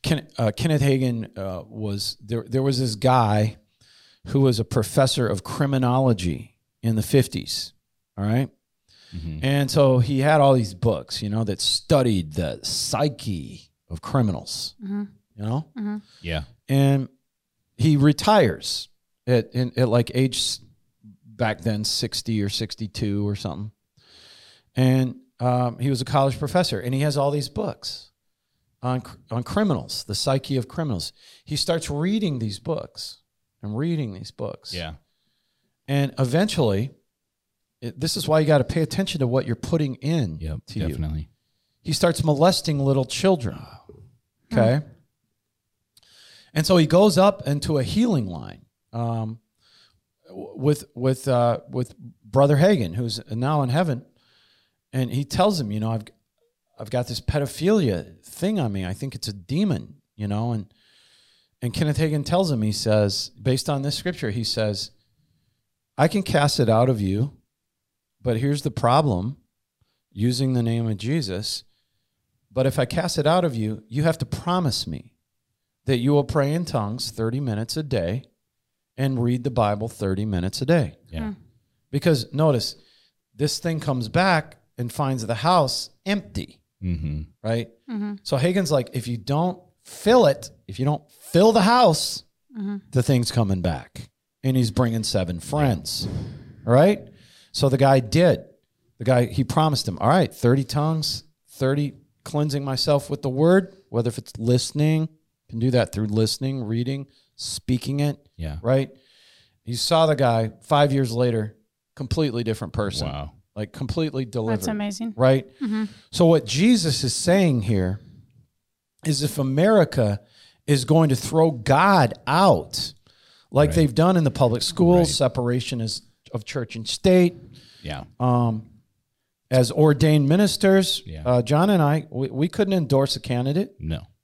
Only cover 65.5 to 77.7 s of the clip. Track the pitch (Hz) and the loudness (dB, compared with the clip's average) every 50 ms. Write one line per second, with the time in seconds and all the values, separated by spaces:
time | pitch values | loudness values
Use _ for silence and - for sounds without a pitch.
65.5 | _ _ _ _ _ _ _ _ _ - 143 170 - 202 190 - - 151 143 143 | _ _ _ _ _ _ _ _ _ 2 2 2 2 -2 -2 0 2 2 2 2
66.5 | - - 127 110 110 110 123 131 127 107 101 92 95 104 127 143 - _ _ _ | 2 2 2 4 4 4 4 2 2 0 0 0 0 0 -2 -4 -4 _ _ _
67.5 | _ _ _ _ _ _ _ _ _ _ _ _ _ _ _ 123 117 113 127 143 | _ _ _ _ _ _ _ _ _ _ _ _ _ _ _ -2 -2 0 0 -2
68.5 | 147 143 - 156 - - - 117 127 147 156 143 101 87 95 123 143 _ _ _ | -2 -2 -4 -6 -4 0 2 2 4 4 4 2 0 0 -2 -4 -8 _ _ _
69.5 | _ _ _ _ _ _ _ _ _ _ _ _ _ 101 107 120 123 120 139 131 | _ _ _ _ _ _ _ _ _ _ _ _ _ -2 -2 0 0 0 -2 0
70.5 | 127 123 117 113 117 117 117 113 107 92 101 117 151 165 139 92 92 95 107 - | 0 0 0 0 -2 -2 -2 -2 -4 -4 -4 -4 -4 -2 -4 -4 -6 -6 -6 -8
71.5 | - - _ _ _ _ _ _ _ _ _ _ _ _ _ _ _ _ _ _ | -10 -10 _ _ _ _ _ _ _ _ _ _ _ _ _ _ _ _ _ _
72.5 | - 131 131 135 131 - 123 - - 170 175 170 - - 135 147 165 185 175 160 | -4 -2 0 0 0 0 -2 0 -2 -4 -2 -2 -2 0 2 2 2 2 2 0
73.5 | 123 113 107 107 110 110 - _ 113 143 151 165 156 - - - - - - 175 | -2 -2 -4 -4 -6 -8 -12 _ -4 0 0 0 0 0 -4 -6 -6 -6 -4 -2
74.5 | 180 185 175 135 104 - - - 78 - - - _ _ _ _ _ _ _ _ | -2 0 0 -2 -2 -4 -6 -8 -10 -10 -12 -18 _ _ _ _ _ _ _ _
75.5 | _ _ _ _ _ _ _ - 135 120 120 139 147 143 139 143 - 156 139 143 | _ _ _ _ _ _ _ -2 -2 0 2 2 2 2 2 0 0 0 0 0
76.5 | 151 175 175 151 - 123 104 101 113 127 - - 107 - 113 113 120 135 143 127 | -2 -4 -4 -2 -2 -4 -2 -2 -6 -8 -8 -10 -6 -4 -4 -4 -2 -4 -4 -4
77.5 | 107 104 113 - | -4 -4 -6 -6